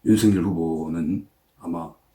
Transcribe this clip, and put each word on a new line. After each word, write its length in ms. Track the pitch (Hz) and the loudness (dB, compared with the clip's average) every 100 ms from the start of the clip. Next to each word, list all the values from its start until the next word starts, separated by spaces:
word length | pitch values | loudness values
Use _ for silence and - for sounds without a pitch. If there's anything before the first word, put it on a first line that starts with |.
| - | 4
윤석열 380 | 107 107 95 | 4 4 4
후보는 840 | 90 85 82 80 78 85 78 98 - _ _ _ | 0 -2 -2 -4 -6 -4 -4 -4 -8 _ _ _
아마 360 | 85 82 80 - _ | -10 -10 -10 -18 _